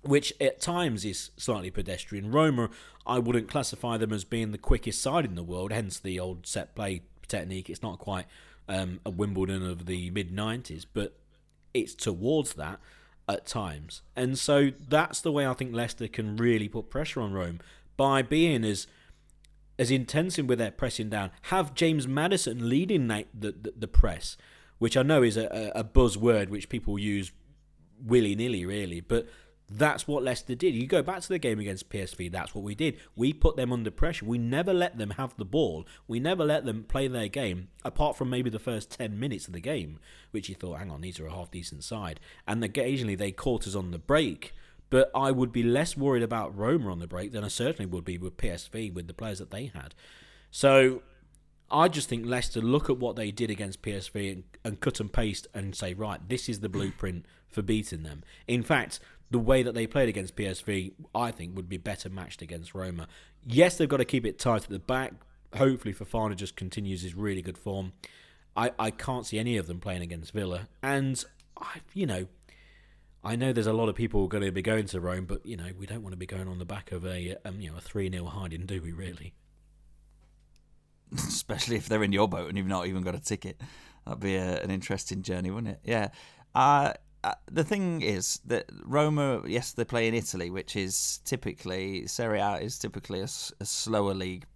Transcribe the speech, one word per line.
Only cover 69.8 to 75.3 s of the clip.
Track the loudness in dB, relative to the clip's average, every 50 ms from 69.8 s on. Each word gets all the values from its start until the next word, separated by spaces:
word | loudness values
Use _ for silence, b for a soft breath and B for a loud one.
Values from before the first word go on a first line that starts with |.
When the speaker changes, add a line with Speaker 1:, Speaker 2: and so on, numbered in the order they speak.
| -6 -6 -6 -6 -6
Speaker 1:
against | -6 -8 -10 -12 -6
Villa. | -6 -4 -4 -2 -4 -6 -8 -10 -14 _ -4
And, | -2 0 0 0 0 -2 -4 -6 -10 _ _ -20 _ -16 -14
I, | -12 -12 -12 -12 -16 -12 -4
you | -4 -2
know, | -2 -2 -4 -4 -8 -12 -20 b b b b b b b b b b b b b b b b -6
I | -4 -2
know | 0 0 2
there's | 2 2 2
a | 2 2
lot | 4 2 2
of | 2
people | 0 -2 2 4 2 2
gonna | 4 2 0 0 0
be | -2 0
going | 0 2 2 2 0
to | 0 -4 -4
Rome, | -2 -2 -2 -4 -4
but, | -4